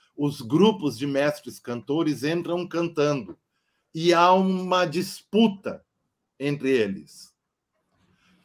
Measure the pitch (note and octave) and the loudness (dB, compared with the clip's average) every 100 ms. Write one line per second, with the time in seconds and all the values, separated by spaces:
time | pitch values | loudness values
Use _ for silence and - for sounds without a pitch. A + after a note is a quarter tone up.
0 | _ - C#3+ - A2+ D3+ G#3 G3 D3 A2 | _ -6 -4 -4 -2 4 4 4 -2 -4
1 | C#3+ C#3 D3 D3 A#2+ - - A#2 A#2+ D3+ | -4 -2 -2 -2 -10 -14 -10 -8 -4 -2
2 | D3+ B2 C#3+ E3+ D#3+ F3 D#3+ E3 E3+ D#3+ | -2 -2 -2 -4 -2 -4 -4 -4 -4 0
3 | D3 C#3+ F#2 - _ _ _ _ _ D#3+ | 0 -2 -6 -16 _ _ _ _ _ -2
4 | E3+ E3+ F3 F#3 F#3+ F#3 F#3 F#3 F3 E3 | 2 6 6 6 4 0 0 0 0 -2
5 | F#3+ - - G3+ A3 F#3+ A#2+ - _ _ | -6 -8 -4 2 2 2 -10 -12 _ _
6 | _ _ _ - C#3 C#3+ C3 B2+ G#2 F#2+ | _ _ _ -8 -6 -4 0 2 0 -4
7 | - - - _ _ _ _ _ _ _ | -14 -20 -20 _ _ _ _ _ _ _
8 | _ _ _ _ | _ _ _ _